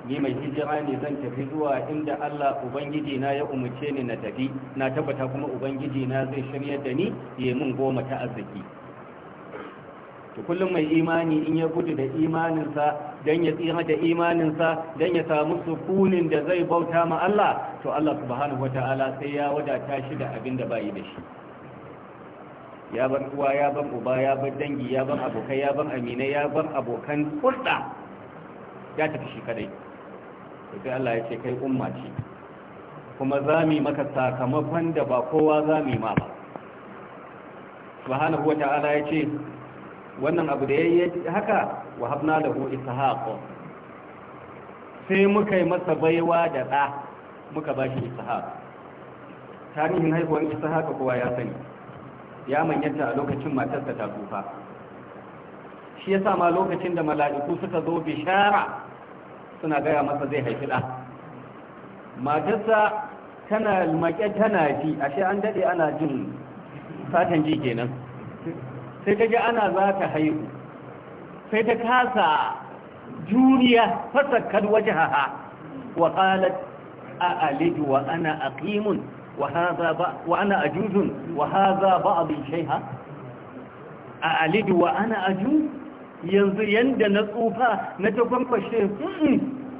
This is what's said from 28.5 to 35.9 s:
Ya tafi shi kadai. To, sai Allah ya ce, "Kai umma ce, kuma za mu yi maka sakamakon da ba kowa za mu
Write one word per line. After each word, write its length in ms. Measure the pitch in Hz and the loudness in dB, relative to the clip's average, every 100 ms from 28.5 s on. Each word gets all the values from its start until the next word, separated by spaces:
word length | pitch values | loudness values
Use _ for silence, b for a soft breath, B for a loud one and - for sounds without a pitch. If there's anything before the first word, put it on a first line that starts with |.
| - - - - - | -16 -16 -16 -12 -2
Ya 160 | 156 | -2
tafi 160 | 151 127 117 | -2 -8 -10
shi 60 | |
kadai. 240 | 117 110 104 - - - - - - - - - - | -8 -6 -6 -10 -16 -16 -16 -16 -16 -18 -18 -18 -14
To, 80 | 101 | -10
sai 160 | 131 127 | -6 -2
Allah 220 | 131 117 | 0 0
ya 40 | 113 | -2
ce, 80 | 117 | -6
"Kai 160 | 127 123 | -4 -4
umma 320 | 135 131 104 | -2 -2 -2
ce, 160 | - - - - - - - - - - - - - | -6 -10 -10 -10 -12 -18 -18 -18 -18 -16 -16 -16 -4
kuma 260 | 135 143 | 0 0
za 220 | 139 160 160 | 4 4 4
mu 40 | 151 | 4
yi 60 | |
maka 240 | 143 143 131 135 | 2 0 -2 0
sakamakon 800 | 131 127 147 151 139 165 165 160 | 0 0 0 0 0 0 0 0
da 80 | |
ba 160 | 135 156 151 | 2 0 2
kowa 320 | 156 156 151 151 | 4 6 4 4
za 160 | 156 | 2
mu 80 | 143 | 2